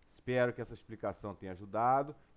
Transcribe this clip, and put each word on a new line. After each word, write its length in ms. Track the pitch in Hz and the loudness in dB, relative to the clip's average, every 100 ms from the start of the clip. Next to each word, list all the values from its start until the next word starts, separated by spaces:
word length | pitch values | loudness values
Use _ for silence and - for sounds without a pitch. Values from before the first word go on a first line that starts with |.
| _ | _
Espero 400 | - - 127 120 | -10 0 2 2
que 80 | 117 | 0
essa 140 | 113 | -8
explicação 600 | 117 - 110 107 95 104 | -12 -14 -6 -4 -4 -8
tenha 180 | 92 95 | -8 -10
ajudado, 600 | 90 101 107 120 135 147 147 - | -10 -4 2 4 4 2 -6 -20